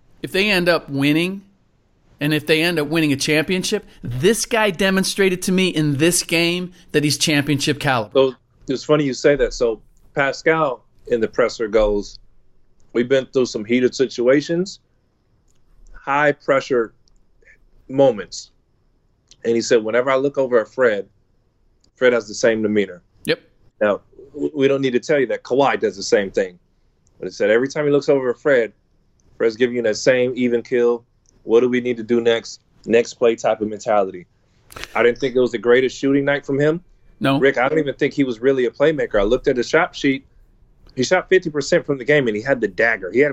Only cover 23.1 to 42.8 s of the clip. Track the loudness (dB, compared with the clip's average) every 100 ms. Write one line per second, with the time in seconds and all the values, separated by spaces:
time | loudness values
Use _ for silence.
23.1 | _ -6 -6 _ _ _ -4 -2 -2 _
24.1 | -20 -18 -8 -6 0 0 0 0 -2 0
25.1 | 0 0 -4 -2 0 2 2 -2 -4 0
26.1 | 0 0 -4 -6 -8 _ _ _ _ _
27.1 | -14 -12 -2 2 2 2 -2 0 0 2
28.1 | 0 0 -2 2 2 0 _ _ _ _
29.1 | _ _ -2 -2 2 0 0 -2 0 2
30.1 | 2 0 0 0 0 -2 0 2 0 _
31.1 | _ _ _ 2 2 4 0 -2 -6 -2
32.1 | 0 2 0 -2 -20 _ _ 0 0 0
33.1 | 0 0 2 -2 -2 -4 -6 -2 0 0
34.1 | -6 -20 _ _ _ _ -18 -8 0 2
35.1 | 2 -2 0 0 0 2 4 2 -2 0
36.1 | 0 0 -2 -4 0 0 -2 -8 _ _
37.1 | -4 0 2 2 2 0 0 -2 -2 -4
38.1 | 0 -2 0 0 2 0 2 0 0 -2
39.1 | 0 2 0 0 -2 0 0 0 -2 -2
40.1 | -2 _ _ _ _ _ _ -16 -6 0
41.1 | 0 2 0 0 -6 0 -2 0 -4 2
42.1 | 2 2 -4 -2 -2 -2 0